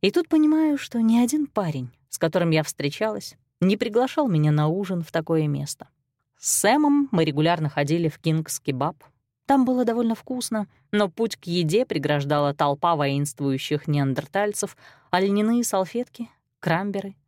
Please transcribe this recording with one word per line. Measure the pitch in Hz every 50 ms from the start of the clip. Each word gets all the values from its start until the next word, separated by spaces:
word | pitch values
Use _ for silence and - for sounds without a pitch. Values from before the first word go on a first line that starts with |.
И | - 196
тут | - 349 339 _
понимаю, | - 311 302 302 311 311 320 311 285
что | 277 - - - 233
ни | 226 226 226
один | 233 247 240 294 302 294
парень, | 277 _ 220 196 165 147 135 127 123 _ _ _
с | _ -
которым | - - 160 160 185 175 170
я | 156 156 151
встречалась, | - - _ 147 143 143 - 214 220 214 202 - - - _ _ _ _ _
не | 175 190 202
приглашал | 208 254 247 208 233 254 254 - - 294 247
меня | 180 156 151 151
на | 151 151 151 156
ужин | 165 190 202 180 190 175
в | 160 -
такое | - 165 160 - 165 160 156
место. | 147 143 139 143 143 - _ - _ _ _ _ _ _ _ _ _ _
С | _ - - - -
Сэмом | - 202 240 294 302 294 285 285 285 269
мы | - 170 165
регулярно | 160 139 143 156 165 175 170 156
ходили | 147 - - 147 139 156 170 170
в | 156 - -
Кингс | - 160 156 160 156 - - -
Кебаб. | _ - 135 127 139 160 - _ - _ _ _ _ _ _ _ _
Там | - 277 269 254
было | 247 254 247 247
довольно | 220 226 233 240 226 226
вкусно, | - - - 262 254 240 - 226 214 202 - _ _ _ _
но | - 208 208 185
путь | - - 226 214 -
к | _ -
еде | 175 170 180 175 156 165 220 254
преграждала | - - 156 139 147 151 143 139 143 147 147 147 143 143
толпа | 147 156 143 143 143 - 170 170
воинствующих | 151 147 139 139 139 143 143 - - 147 139 135 135 - - 147 147 - -
неандертальцев, | 147 147 143 135 131 139 135 - - 196 208 208 208 - - 190 - _ - - - _ _ _
а | - 180
льняные | 190 202 196 208 214 220 233 240 233
салфетки, | - - 190 190 170 - 233 247 _ _ - 233 - _ _ _ _ _ _
крамберы | - - 165 170 196 202 190 196 196 196 196 _ _